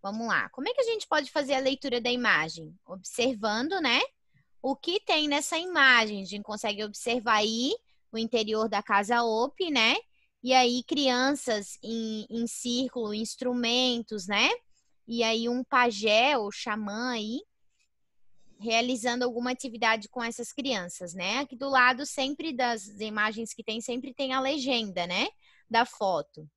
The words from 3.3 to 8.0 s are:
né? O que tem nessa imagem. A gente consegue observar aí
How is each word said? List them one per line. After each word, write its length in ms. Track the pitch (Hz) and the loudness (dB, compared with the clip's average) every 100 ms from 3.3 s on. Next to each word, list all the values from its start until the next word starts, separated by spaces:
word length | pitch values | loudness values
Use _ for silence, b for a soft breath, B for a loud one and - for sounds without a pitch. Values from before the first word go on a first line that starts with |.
| 220 214 214 285 381 | 0 0 0 0 0
né? 220 | 285 247 508 _ _ _ _ _ | 2 2 0 _ _ _ _ _
O 160 | 269 269 | -4 -4
que 240 | - 381 | -2 -4
tem 280 | - 320 302 | 0 0 2
nessa 320 | 285 294 330 | -2 -2 -4
imagem. 640 | 359 330 262 240 220 202 | -2 4 6 6 4 -4
A 20 | 185 | -8
gente 160 | 208 | -10
consegue 420 | 208 214 214 202 | -8 -6 -4 -4
observar 520 | 214 208 233 240 220 214 | -6 -6 -2 -2 2 2
aí 360 | 214 226 262 453 _ _ | 2 0 -2 -2 _ _